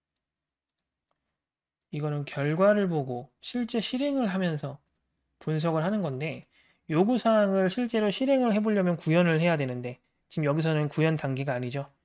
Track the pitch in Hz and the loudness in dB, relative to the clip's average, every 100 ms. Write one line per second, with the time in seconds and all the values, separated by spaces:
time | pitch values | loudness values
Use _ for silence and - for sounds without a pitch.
0 | _ _ _ _ _ _ _ _ _ _ | _ _ _ _ _ _ _ _ _ _
1 | _ _ _ _ _ _ _ _ _ 151 | _ _ _ _ _ _ _ _ _ -6
2 | 151 147 143 - 147 160 202 208 190 160 | -4 -4 -6 -4 -2 4 4 4 2 -2
3 | 131 123 135 _ - 247 233 233 - 254 | -4 -6 -10 _ -8 -6 -4 -4 -2 -2
4 | 285 277 220 185 180 151 139 139 _ _ | -2 0 -2 0 -2 -2 -6 -12 _ _
5 | _ _ _ _ - 156 165 160 170 214 | _ _ _ _ -4 -2 0 0 0 -2
6 | 165 131 156 123 - _ _ _ - 156 | -2 -4 -8 -10 -16 _ _ _ -2 2
7 | 208 254 226 220 202 196 185 214 240 226 | 2 2 2 4 4 2 2 0 -2 0
8 | 208 - 262 269 240 208 214 208 180 170 | 0 0 2 2 4 2 2 2 2 0
9 | 156 165 175 156 175 160 131 123 123 123 | 2 4 4 4 2 2 -2 -4 -8 -12
10 | _ _ - - 147 156 160 156 147 156 | _ _ -10 -2 0 2 2 0 0 0
11 | 160 156 139 131 139 123 123 139 139 _ | 0 0 -2 -4 -4 -4 -4 -6 -10 _